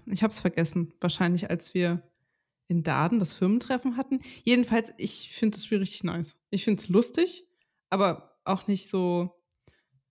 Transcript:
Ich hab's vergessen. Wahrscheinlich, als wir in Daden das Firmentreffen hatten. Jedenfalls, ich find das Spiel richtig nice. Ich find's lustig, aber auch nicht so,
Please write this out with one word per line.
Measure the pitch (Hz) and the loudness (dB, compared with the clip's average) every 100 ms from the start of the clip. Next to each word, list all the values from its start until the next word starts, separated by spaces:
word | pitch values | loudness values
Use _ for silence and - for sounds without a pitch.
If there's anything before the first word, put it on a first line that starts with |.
| - | -8
Ich | 196 | -2
hab's | 220 - | 0 0
vergessen. | 180 170 165 180 160 - | -2 0 0 0 -4 -2
Wahrscheinlich, | 175 - 175 175 - | -4 0 2 2 -2
als | 170 - | -4 -4
wir | 180 175 170 - _ _ _ _ _ - | 0 0 0 -6 _ _ _ _ _ -2
in | 170 | 0
Daden | 156 135 165 233 | 0 2 2 2
das | 170 | 0
Firmentreffen | - 185 233 - 254 262 240 | 0 2 2 0 -2 -2 -4
hatten. | - 262 - - | -4 -6 -6 -6
Jedenfalls, | 233 247 240 226 226 - | 2 4 4 0 0 -6
ich | - - - | -6 -6 -10
find | - 214 - | -2 -2 -2
das | - | -2
Spiel | 208 | -2
richtig | 190 - | -2 -4
nice. | 175 170 165 - _ | -4 -4 -8 -12 _
Ich | 202 226 | -2 0
find's | 202 - | 0 4
lustig, | 190 240 - 359 - - _ _ _ _ | 4 4 2 0 -2 -18 _ _ _ _
aber | 190 196 147 - _ - | 2 2 0 -10 _ -2
auch | 196 - | -2 0
nicht | 196 - | -2 -2
so, | 190 180 175 180 - _ _ _ _ _ _ _ | -2 0 0 -2 -6 _ _ _ _ _ _ _